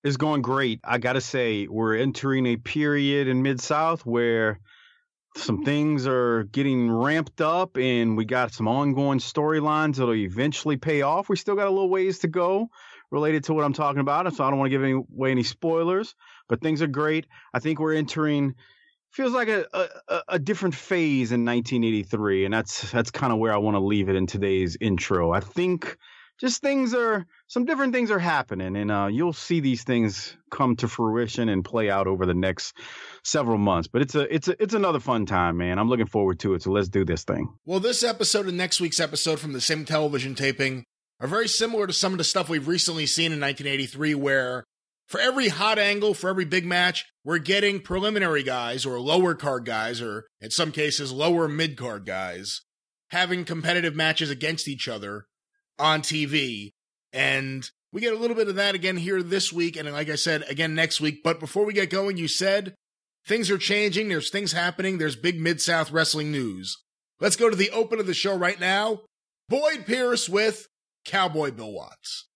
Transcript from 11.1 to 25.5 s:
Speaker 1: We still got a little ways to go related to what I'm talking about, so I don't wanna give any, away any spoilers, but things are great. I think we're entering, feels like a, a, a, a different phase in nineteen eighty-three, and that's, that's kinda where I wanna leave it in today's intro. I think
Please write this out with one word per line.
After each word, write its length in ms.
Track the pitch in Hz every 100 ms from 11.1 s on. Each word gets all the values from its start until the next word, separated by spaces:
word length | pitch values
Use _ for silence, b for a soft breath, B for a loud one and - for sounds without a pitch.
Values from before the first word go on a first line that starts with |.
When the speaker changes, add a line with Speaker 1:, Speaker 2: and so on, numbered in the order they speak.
| 170 202
Speaker 1:
We 60 |
still 220 | 196 - 202
got 100 | 202
a 40 |
little 200 | 190 190
ways 300 | 190 190 180
to 80 | 170
go 400 | 175 175 196 233 B B B B
related 320 | 147 151 156
to 100 | 139
what 100 | 156
I'm 80 | 147
talking 260 | 143 147 139
about, 340 | 139 147 175
so 120 | -
I 60 | 135
don't 100 | 139
wanna 100 | 135
give 140 | 135
any, 80 | 135
away 400 | 131 135 - 131
any 100 | 131
spoilers, 720 | 117 - 165 165 170 185 226 - B B -
but 120 | 117
things 220 | 156 151
are 40 | 156
great. 400 | 135 151 156 156 B B
I 60 | 127
think 220 | 151 151
we're 140 | 156
entering, 600 | 156 147 160 151 147 139 131 b b b b _
feels 220 | - 262
like 160 | 247 220
a, 180 | 208 -
a, 160 | - 175 - -
a, 160 | 170 -
a 100 | 180
different 380 | 143 208 185 135
phase 560 | - 185 160 135 117
in 100 | 120
nineteen 400 | 117 120 120 127
eighty-three, 600 | 113 107 92 107 104 95
and 100 | 98
that's, 380 | 101 95 - -
that's 180 | 120 113
kinda 240 | - 131
where 180 | 113 113
I 40 | 104
wanna 240 | 107 101
leave 280 | 98 104 95
it 60 |
in 140 | 95 92
today's 480 | 98 98 95 90 82
intro. 520 | 110 92 - 92 82
I 80 | 87
think 560 | 98